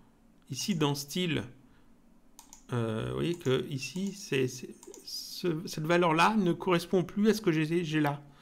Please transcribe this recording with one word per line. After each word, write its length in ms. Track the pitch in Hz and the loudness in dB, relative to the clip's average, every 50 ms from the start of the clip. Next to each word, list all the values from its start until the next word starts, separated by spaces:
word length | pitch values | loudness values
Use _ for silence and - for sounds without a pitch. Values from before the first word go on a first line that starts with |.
| - _ _ _ _ _ _ _ - - | -20 _ _ _ _ _ _ _ -14 -10
ici 260 | 131 - - 220 185 | -8 -6 -2 -2 0
dans 200 | 156 151 143 143 | 2 2 2 0
style. 480 | 143 - - - 180 180 170 143 120 - - - - - - - - - - - - - - - - - - - - - - - - - - | -2 -4 -6 -4 -2 -2 0 -2 -2 -4 -6 -12 -20 -20 -20 -20 -20 -20 -20 -20 -20 -20 -20 -20 -20 -20 -20 -20 -20 -20 -20 -20 -20 -10 -6
Euh, 360 | 127 120 113 110 110 113 123 123 | -4 -2 -2 -2 -2 -4 -4 -4
vous 60 | 127 | -4
voyez 200 | 135 143 165 175 | -2 -2 -2 -2
que 300 | 170 - 131 131 143 - - | -2 0 0 2 0 0 -2
ici, 440 | 143 127 - - - 180 196 196 180 | -6 -6 -6 -6 -6 -4 -4 -4 -6
c'est, 340 | - - - 143 135 127 | -8 -6 -2 0 0 0
c'est, 260 | 123 - - - - - - - - - - - | 0 -4 -8 -14 -16 -16 -18 -20 -20 -20 -18 -14
ce, 640 | - - - - - - - 185 175 156 160 - | -12 -12 -10 -10 -12 -10 -6 -4 -4 -4 -4 -6
cette 180 | - - 160 156 | -6 -6 -4 0
valeur-là 500 | 160 175 175 180 165 156 165 175 202 220 | 2 4 4 4 4 6 6 4 4 4
ne 160 | 214 185 170 165 | 4 4 2 2
correspond 500 | - - 190 175 170 175 - 202 185 175 | 0 2 2 2 2 2 2 2 2 2
plus 260 | - - 202 208 220 | 0 0 2 4 4
à 40 | 208 | 4
ce 80 | 220 | 4
que 100 | 220 185 | 4 2
j'ai, 320 | 156 160 156 156 170 180 170 | 2 4 2 2 0 0 0
j'ai 160 | 151 156 156 | 0 2 2
là. 240 | 147 143 143 143 - - - - | 2 2 0 -4 -8 -16 -20 -20